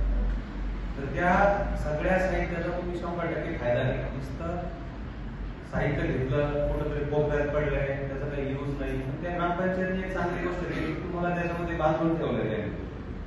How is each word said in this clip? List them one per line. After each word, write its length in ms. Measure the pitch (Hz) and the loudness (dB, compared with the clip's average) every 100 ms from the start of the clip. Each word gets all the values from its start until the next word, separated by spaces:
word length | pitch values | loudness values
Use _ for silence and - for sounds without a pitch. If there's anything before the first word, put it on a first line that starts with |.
| - - - - - - - - - - | 4 4 2 0 -4 -4 -4 -4 -4 -4
तर 160 | 147 175 | -4 2
त्या 160 | 180 190 202 202 - - | 4 6 6 6 2 0
सगळ्या 360 | 151 151 175 185 | 0 0 4 4
साहित्याचा 580 | - 170 170 170 170 180 | 4 2 0 0 -2 -2
तुम्ही 220 | 180 175 | -2 -4
शंभर 260 | - 175 165 | -4 -2 -2
टक्के 240 | 151 170 - | -2 -2 -2
फायदा 260 | 120 120 | 2 2
घ्या. 240 | 120 - - - | 2 0 -2 -4
नुसतं 420 | - - 165 175 170 - - - - - - - - - - | -6 -4 -4 -4 -4 -6 -8 -8 -8 -8 -8 -6 -6 -8 -6
साहित्य 360 | 123 143 123 - | -2 0 2 2
घेतलं, 460 | 123 127 143 143 147 147 | 0 2 2 2 2 0
कुठंतरी 340 | 147 143 147 139 | 0 0 0 0
कोपऱ्यात 400 | 147 143 147 139 151 | 2 2 2 2 2
पडलंय, 320 | 143 139 135 135 - | 2 2 0 -2 -4
त्याचा 180 | 135 139 | -4 -4
काही 160 | 139 131 | -2 -2
यूज 180 | 135 139 139 | -2 -2 -2
नाही. 160 | 135 131 | -2 -2
पण 220 | 131 151 | -2 -4
त्या 120 | 175 175 | -4 0
ग्रामपंचायतीने 720 | 175 175 185 185 185 185 - | 0 2 2 2 0 0 -2
एक 60 | |
चांगली 320 | 175 170 175 175 | -2 0 0 -2
गोष्ट 180 | - 151 | -2 -2
केली 160 | 160 156 | -2 -2
की 160 | - | -2
तुम्हाला 320 | - 175 175 170 | -4 -2 0 0
त्याच्यामध्ये 400 | 170 170 165 165 | 0 -2 -2 2
बांधून 380 | 156 160 165 151 | 2 4 4 2
ठेवलंय 300 | - 120 107 | 2 0 0
त्यांनी, 220 | 107 - - - - - - | 0 -2 -4 -6 -8 -8 -8